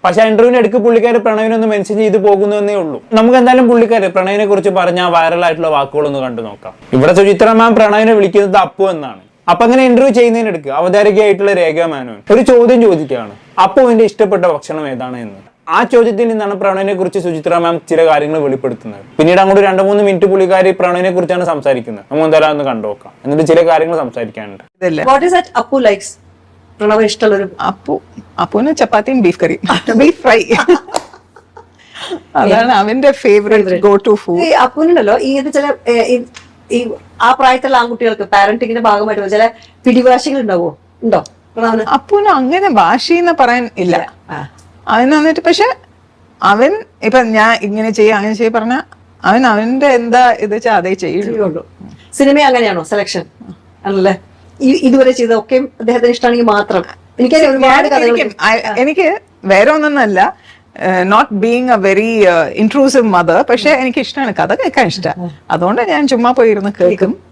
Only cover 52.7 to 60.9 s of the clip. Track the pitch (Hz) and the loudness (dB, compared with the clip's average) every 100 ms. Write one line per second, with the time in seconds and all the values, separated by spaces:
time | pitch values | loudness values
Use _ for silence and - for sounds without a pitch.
52.7 | 180 156 202 196 180 - _ - 170 _ | -4 -4 -6 -4 -8 -10 _ -20 -20 _
53.7 | _ 196 196 190 185 - _ _ - 269 | _ -6 0 0 -2 -10 _ _ -2 0
54.7 | 320 262 269 254 254 233 226 - 254 269 | 2 2 4 2 2 0 -2 0 -2 -2
55.7 | _ 226 240 240 240 247 240 233 208 208 | _ -4 0 0 0 0 0 0 0 -2
56.7 | 190 175 - _ - 247 311 302 269 262 | -4 -6 -18 _ -4 0 2 2 2 2
57.7 | 277 285 269 240 240 233 - 208 226 220 | 2 2 0 0 0 -4 -2 -2 -2 -4
58.7 | 208 269 311 330 415 _ _ 190 196 233 | -2 -2 0 -2 -2 _ _ 0 2 4
59.7 | 302 302 285 220 185 202 - - - _ | 2 0 0 0 0 -2 -4 -20 -20 _
60.7 | - 185 | -8 -4